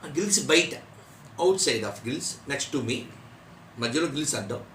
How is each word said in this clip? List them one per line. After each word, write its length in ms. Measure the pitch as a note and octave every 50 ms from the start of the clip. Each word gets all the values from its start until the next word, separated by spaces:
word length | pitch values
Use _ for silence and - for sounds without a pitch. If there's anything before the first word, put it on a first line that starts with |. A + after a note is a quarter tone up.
| -
ఆ 40 | -
గ్రిల్స్ 340 | C#3 D#3 G3+ G#3 G3 - -
బయట, 280 | - D#3 E3+ E3+ - - - - - - - - - - - - - - -
outside 400 | E3+ F#3 F#3+ F#3+ - D3+ B2 A2
of 260 | G#2 G2+ - - - A#2
grills, 420 | C3 E3 - - - - - -
next 260 | C#3+ C#3 - - -
to 120 | C#3 A#2 A2
me, 120 | C3 - - - - - - - - - - - - - - - - A#2
మధ్యలో 280 | A#2 A#2 A#2+ D3+ E3+
గ్రిల్స్ 280 | D#3 C3+ D3 D#3 C#3 -
అడ్డం 300 | A2+ G2+ G2 A#2+ - - -